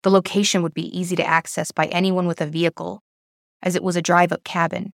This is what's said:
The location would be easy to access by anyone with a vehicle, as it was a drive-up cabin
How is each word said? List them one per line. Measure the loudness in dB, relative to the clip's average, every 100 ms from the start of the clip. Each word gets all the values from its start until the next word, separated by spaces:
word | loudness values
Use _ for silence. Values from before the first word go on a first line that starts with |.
The | 6
location | 4 4 0 2 0
would | 0
be | -4 -6 -6
easy | -4 -2
to | 2
access | 0 0 -8 -6
by | -2 -2
anyone | 0 0 0 -2
with | -2
a | -4
vehicle, | 0 -2 -2 -10 -12 _ _ _ _ _ _
as | -2 -2
it |
was | 0 -2
a |
drive-up | 2 4 4 0
cabin | -6 -2 -2 -4 -10